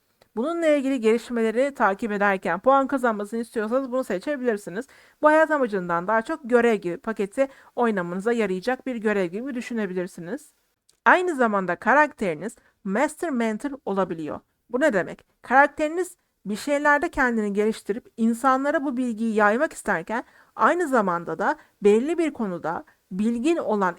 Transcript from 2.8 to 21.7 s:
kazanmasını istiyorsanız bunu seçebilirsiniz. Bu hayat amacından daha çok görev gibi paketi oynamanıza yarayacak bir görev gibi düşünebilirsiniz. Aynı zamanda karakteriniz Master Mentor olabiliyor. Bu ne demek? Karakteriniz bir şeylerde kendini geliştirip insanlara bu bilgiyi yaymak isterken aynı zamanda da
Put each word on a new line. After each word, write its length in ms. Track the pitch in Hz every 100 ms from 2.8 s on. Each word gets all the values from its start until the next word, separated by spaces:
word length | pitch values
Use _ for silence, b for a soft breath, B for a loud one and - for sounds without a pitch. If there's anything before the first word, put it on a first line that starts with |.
| 269
kazanmasını 540 | 277 240 214 202 226
istiyorsanız 520 | 240 240 214 254 269
bunu 120 | 254
seçebilirsiniz. 840 | 254 269 - 294 247 208 175 175 - b b b
Bu 40 | 302
hayat 220 | 311 311
amacından 560 | 302 254 202 180 170 180
daha 160 | 226
çok 180 | - -
görev 300 | 226 240 233
gibi 220 | 214 175 170
paketi 520 | - 220 196 - 269 B B -
oynamanıza 560 | 233 202 175 180 202
yarayacak 540 | 233 208 185 185 254 -
bir 100 | 240
görev 300 | 214 208 180
gibi 280 | 190 262
düşünebilirsiniz. 1000 | 247 220 226 202 185 180 - 165 254 - _ _ _ _ _
Aynı 300 | - 311 359
zamanda 420 | 294 233 208 185 175
karakteriniz 800 | - 269 302 - 196 151 190 - b b
Master 460 | 196 202 285 - 349
Mentor 400 | 254 226 214 285 269
olabiliyor. 560 | - 196 185 170 151 87 - _ _
Bu 100 | 247
ne 120 | 302
demek? 320 | 202 165 - _ _
Karakteriniz 760 | - 247 285 - 302 339 359 - _ _ 185
bir 100 | 208
şeylerde 520 | - 285 294 285 339
kendini 440 | 320 254 226 208
geliştirip 560 | 202 214 226 - 214 - -
insanlara 680 | 226 233 269 262 285 311
bu 120 | 277 247
bilgiyi 380 | 254 214 226
yaymak 380 | 214 208 220 320
isterken 520 | - - 180 165 226 b b b -
aynı 320 | 226 339 339
zamanda 500 | 254 196 170 170 160
da 180 | 160 202 B